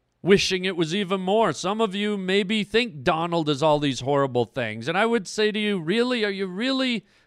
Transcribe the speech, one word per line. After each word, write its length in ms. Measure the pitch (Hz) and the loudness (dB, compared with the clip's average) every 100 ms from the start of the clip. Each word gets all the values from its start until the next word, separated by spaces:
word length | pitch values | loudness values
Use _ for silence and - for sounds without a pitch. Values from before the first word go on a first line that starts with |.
| _ _ | _ _
wishing 420 | 156 196 - 190 185 | 4 6 4 -2 -2
it 100 | 175 | 0
was 200 | 160 185 | 0 0
even 260 | 190 196 | 0 -2
more. 320 | 185 208 214 | 0 2 2
Some 260 | 147 180 214 | 0 -2 0
of 140 | 226 | -2
you 240 | 190 208 208 | 0 -2 -2
maybe 460 | 185 196 180 220 | 0 0 2 -2
think 400 | 202 220 240 151 | 0 0 0 -2
Donald 440 | 127 160 170 170 156 | -2 0 0 0 0
is 140 | 139 | 2
all 160 | 156 151 | 2 2
these 220 | 147 123 | 2 -2
horrible 460 | 123 143 139 123 120 | 0 2 2 0 -2
things. 420 | - 113 107 113 | -2 -6 -6 -4
And 100 | 175 | 0
I 80 | 226 | 0
would 220 | 233 170 | 0 -2
say 240 | - 214 | -2 -2
to 80 | 214 | 0
you, 200 | 208 202 | -2 -2
really, 460 | 156 220 247 247 202 | 0 0 0 0 -2
are 60 | |
you 160 | 196 196 | -4 -6
really 580 | 180 254 262 262 233 - _ | -4 -2 -2 -2 -4 -6 _